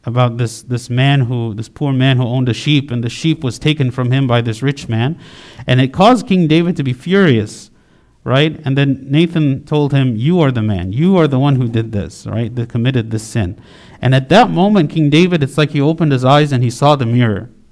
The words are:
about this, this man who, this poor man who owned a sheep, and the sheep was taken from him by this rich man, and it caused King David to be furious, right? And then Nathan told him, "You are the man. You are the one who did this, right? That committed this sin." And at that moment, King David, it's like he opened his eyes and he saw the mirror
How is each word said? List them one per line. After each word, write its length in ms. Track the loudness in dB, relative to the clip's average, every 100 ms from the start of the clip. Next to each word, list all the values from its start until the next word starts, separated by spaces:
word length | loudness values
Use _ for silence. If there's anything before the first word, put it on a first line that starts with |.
about 340 | -4 0 0 0
this, 240 | -6 -6
this 280 | -8 -8 -4
man 300 | 0 2 2
who, 340 | 0 -2 -4
this 140 | -6 -10
poor 240 | -6 -4
man 240 | 0 2 2
who 80 |
owned 240 | 0 -2 -2
a 60 |
sheep, 360 | -2 0 0 0
and 140 | -6
the 60 | -6
sheep 340 | -4 -4 -2
was 140 | -4 -4
taken 320 | -2 0 -2
from 200 | -2 -2
him 160 | 0 2
by 140 | 0
this 220 | 0 -4
rich 260 | -4 -4 -4
man, 300 | -2 -2 -4 -14 -20 -20 -14 0
and 140 | 0
it 120 | 2
caused 340 | 2 4 4 2
King 200 | 0 2
David 300 | 2 0 -2
to 60 |
be 100 | -4
furious, 800 | -6 0 2 4 2 0 -10 -20 _ _ _ _ _
right? 360 | -2 0 0 -2
And 120 | -4 0
then 300 | 0 -2 -2
Nathan 540 | 0 0 0 -2 -2
told 280 | -4 -2 0
him, 240 | 0 0 0
"You 240 | 0 2
are 100 | 2
the 120 | 0
man. 300 | -2 -2 -4
You 240 | -2 2 2
are 100 | 2
the 100 | 2
one 180 | 0 0
who 120 | 0
did 240 | -2 -4
this, 340 | -6 -8 -12 -8
right? 280 | -6 -6
That 140 | -6 -6
committed 420 | -2 -2 -2 -4
this 120 | -8
sin." 360 | -6 -4 -4 -8 -20 -20 -20 -6
And 140 | 0
at 140 | 0 4
that 200 | 4 4
moment, 400 | 2 2 2 2
King 200 | 0 2
David, 320 | 4 4 2
it's 160 | -2 0
like 120 | 0
he 100 | 0
opened 320 | 0 0 0
his 120 | 2
eyes 280 | 4 4 2
and 100 | 0
he 80 | -2
saw 260 | 0 2 2
the 100 | 2
mirror 440 | 2 2 0 -6 -20 _